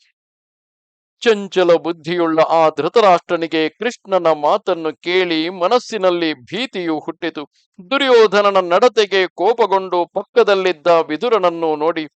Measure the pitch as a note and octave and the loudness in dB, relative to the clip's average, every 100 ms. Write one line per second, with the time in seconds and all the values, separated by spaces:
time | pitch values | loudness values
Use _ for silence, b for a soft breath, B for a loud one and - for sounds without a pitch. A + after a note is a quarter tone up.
0 | _ _ _ _ _ _ _ _ _ _ | _ _ _ _ _ _ _ _ _ _
1 | _ _ A#3+ G#3 G3 F#3 F3 E3 D#3 E3+ | _ _ 0 0 -2 0 2 2 0 -8
2 | D3+ F3 E3 D#3+ D3+ D#3+ D#3 D3 D3+ A#3 | -6 -4 -2 0 2 2 2 0 -2 2
3 | G#3 E3+ - F3 E3 D#3+ D#3 - A#3 - | 4 2 0 -6 -2 -2 -2 -4 -8 -8
4 | - F#3 E3 D3+ D3 G#3 - E3+ D#3 D3 | -4 -2 0 0 0 -2 -2 -4 -6 -8
5 | E3+ F3+ F3+ D#3+ D#3+ F#3+ F3+ A#3+ - A3 | -4 -2 0 -2 -4 -4 -2 -2 -2 -2
6 | F#3 F3 E3 C#3+ A#2 F#3+ B3 G3 E3+ D#3 | 0 0 -2 -6 -10 -10 -8 -8 -6 -6
7 | - D#3+ E3 D3+ C#3+ _ _ - F3+ C#4 | -8 -8 -8 -8 -14 _ _ -18 -6 -2
8 | C4+ A#3+ G#3+ G3+ G3+ G3 F3+ F3+ B3 A3 | 4 4 4 4 2 2 2 2 2 2
9 | G#3 F#3+ F3+ - F#3 A#3 G#3 F#3+ F#3+ F3 | 0 0 -2 -2 -2 0 0 0 -2 -4
10 | E3+ F#3+ G3+ - G#3 G3 F#3 D#3+ E3 E3+ | -4 -8 -4 0 2 2 0 -2 2 2
11 | D3+ D3+ A#3 A3 F3+ E3+ E3 D3+ D#3 E3 | 0 -4 -2 0 0 -2 -4 -2 -4 -4
12 | D3+ | -8